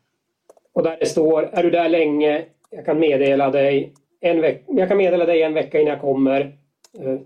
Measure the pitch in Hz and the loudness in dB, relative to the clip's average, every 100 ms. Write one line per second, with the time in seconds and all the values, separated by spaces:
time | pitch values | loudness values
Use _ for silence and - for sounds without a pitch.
0 | _ _ _ _ _ _ _ 175 160 160 | _ _ _ _ _ _ _ -2 -2 -2
1 | 151 170 156 156 - 180 170 170 165 165 | -2 0 2 2 0 0 0 2 2 2
2 | 151 147 151 151 - _ _ 180 160 156 | 0 0 0 -2 -6 _ _ -10 -4 0
3 | 156 135 139 139 135 139 139 139 - _ | 2 2 2 2 0 0 0 0 -4 _
4 | _ _ 175 165 156 - - - 185 202 | _ _ -2 0 0 -2 -4 -2 0 2
5 | 180 175 170 160 156 156 131 156 151 139 | 2 0 2 2 0 -2 -2 0 0 0
6 | 139 135 135 139 139 - _ _ _ 208 | -2 0 0 0 -4 -10 _ _ _ -12
7 | 131 135 | -8 -8